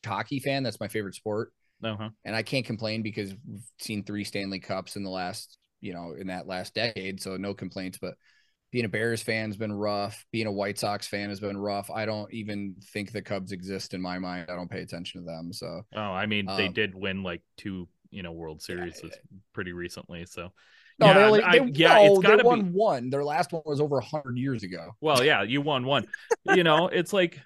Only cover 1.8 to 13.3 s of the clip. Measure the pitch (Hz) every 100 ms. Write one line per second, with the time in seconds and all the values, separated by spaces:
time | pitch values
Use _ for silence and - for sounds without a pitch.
1.8 | 110 104 110 - - 110 110 135 117 104
2.8 | 110 110 107 104 98 95 - 104 - _
3.8 | - 107 98 104 101 101 98 95 - 95
4.8 | 92 104 98 92 90 101 - _ _ _
5.8 | 101 85 85 78 95 92 76 92 92 -
6.8 | 117 104 95 98 98 92 101 95 92 98
7.8 | 92 - 90 - _ _ _ _ _ 123
8.8 | 110 107 117 113 - 110 110 101 110 104
9.8 | 104 101 101 - _ 117 110 101 101 98
10.8 | 107 101 - 101 101 95 101 101 101 101
11.8 | 101 110 107 107 104 113 104 101 101 92
12.8 | - 104 98 110 92